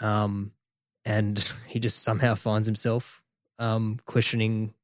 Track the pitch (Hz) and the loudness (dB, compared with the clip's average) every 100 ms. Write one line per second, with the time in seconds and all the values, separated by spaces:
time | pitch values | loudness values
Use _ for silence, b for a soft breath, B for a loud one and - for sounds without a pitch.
0 | 110 107 104 101 101 - _ _ _ _ | 0 2 0 -2 -8 -12 _ _ _ _
1 | - 107 104 104 - - - - 117 - | -2 0 2 0 -2 -4 -6 -4 -2 -2
2 | - 110 123 107 117 107 110 107 120 117 | -2 2 2 2 2 2 2 0 0 -2
3 | - - _ _ _ - 117 113 110 110 | -4 -14 _ _ _ -6 -2 0 -2 -4
4 | - 123 113 117 110 110 110 - | -2 2 2 2 0 0 -4 -8